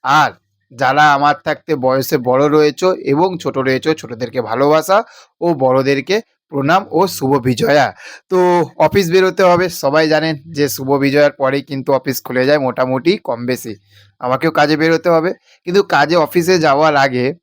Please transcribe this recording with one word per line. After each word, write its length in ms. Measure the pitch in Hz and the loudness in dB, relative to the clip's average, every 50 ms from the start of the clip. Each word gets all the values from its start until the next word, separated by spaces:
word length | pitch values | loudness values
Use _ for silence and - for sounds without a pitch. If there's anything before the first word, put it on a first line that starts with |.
| _ | _
আর 280 | 131 139 156 147 120 - _ _ _ _ _ _ _ 127 | 2 2 2 2 2 -2 _ _ _ _ _ _ _ -8
যারা 380 | 117 135 127 135 147 151 151 143 | -2 -2 0 2 4 4 4 4
আমার 220 | 139 143 147 147 - _ | 4 2 0 0 0 _
থাকতে 300 | 160 151 - _ - 156 | -6 -6 -6 _ -6 -4
বয়সে 420 | 139 123 131 131 135 131 - - 143 | -2 0 0 0 0 -2 -2 -4 -2
বড় 320 | 120 127 123 131 143 147 | 0 0 2 2 2 2
রয়েছো 440 | 147 156 151 151 143 - 185 185 185 | 4 4 2 2 0 0 0 0 0
এবং 440 | - - - 139 143 175 190 185 170 | 0 -2 -2 0 0 0 0 -2 -4
ছোট 200 | - 147 - 135 | -8 -6 -4 -4
রয়েছো, 360 | 127 131 131 135 - 156 156 | -2 -2 -2 -2 -2 -2 -4
ছোটদেরকে 480 | 156 - 117 120 110 - - 113 127 | -4 -6 -16 -10 -10 -10 -8 -6 -6
ভালোবাসা 600 | 117 107 110 123 135 143 151 156 156 - 190 208 233 - - - - _ _ _ | -4 -4 -2 0 2 2 2 2 2 2 0 0 0 -2 -14 -20 -20 _ _ _
ও 120 | 165 175 170 | -2 -2 -2
বড়দেরকে 680 | 139 135 127 127 135 131 135 139 135 135 - 185 214 226 _ _ _ _ _ | 0 0 2 2 2 2 0 -2 -2 -2 -2 -4 -4 -4 _ _ _ _ _
প্রণাম 360 | - 139 139 143 170 190 202 - | -6 -4 0 0 0 0 0 -2
ও 160 | - - 190 185 | -2 0 0 0
শুভ 300 | - - 139 131 139 139 | -2 -6 -2 0 0 0
বিজয়া। 560 | 117 127 123 107 - - 143 147 135 107 - - - - - - _ _ | 0 -2 -2 0 0 2 2 2 2 0 -4 -10 -20 -20 -20 -20 _ _
তো 360 | 190 185 180 180 175 175 160 - - - | 0 0 2 2 2 0 0 -2 -2 0
অফিস 340 | 156 156 - 202 196 165 | 0 2 2 0 0 2
বেরোতে 320 | 165 185 185 185 180 185 190 | 2 2 2 2 2 2 2
হবে, 260 | 180 175 170 185 180 | 4 4 2 0 -2
সবাই 400 | 175 - - 139 139 156 160 156 | -4 -4 -4 0 2 2 2 2
জানেন 260 | 156 151 156 160 160 139 - 160 | 0 0 0 -2 -6 -6 -10 -12
যে 180 | 165 139 147 135 | -4 -2 -2 -2
শুভ 280 | - - 135 131 139 139 | -2 -6 -4 -2 -2 0
বিজয়ার 340 | 135 139 135 147 147 147 | 0 0 2 2 2 2
পরেই 300 | 139 _ 139 131 135 139 | 0 _ -2 -2 -2 -4
কিন্তু 320 | 135 _ 139 135 123 - 139 | -6 _ -10 -10 -4 -2 -2
অফিস 280 | 131 - 147 127 - _ | -2 -2 -4 -8 -8 _
খুলে 220 | - 127 127 127 | -6 -2 -2 2
যায় 140 | 131 147 151 | 2 2 2
মোটামুটি 580 | 135 127 120 - 131 127 131 131 123 165 196 208 | 0 -2 -2 -2 -2 -2 -2 -2 0 -2 -2 -2
কম 280 | _ - 123 117 120 | _ -8 -8 -6 -4
বেশি। 300 | 123 127 117 - 117 104 98 _ _ _ _ _ _ _ _ | -6 -6 -6 -6 -14 -14 -16 _ _ _ _ _ _ _ _
আমাকেও 320 | - 123 127 131 156 165 | -4 -4 -2 0 -2 -2
কাজে 260 | 156 151 147 147 156 147 | 0 2 2 2 2 0
বেরোতে 320 | 160 160 165 160 165 175 | 2 0 0 0 0 0
হবে, 240 | 170 165 156 180 - _ _ _ _ _ _ | 0 2 0 -2 -6 _ _ _ _ _ _
কিন্তু 200 | 180 175 202 196 | -2 0 0 0
কাজে 320 | - - 143 143 147 165 | 2 2 0 0 2 2
অফিসে 440 | 175 156 - - 180 165 170 185 175 | 0 0 0 -2 -2 0 2 0 2
যাওয়ার 360 | 156 156 135 143 156 156 151 | 2 2 2 2 2 2 2
আগে 380 | 143 139 139 127 123 123 131 165 170 | 2 0 0 0 -2 -2 -2 -4 _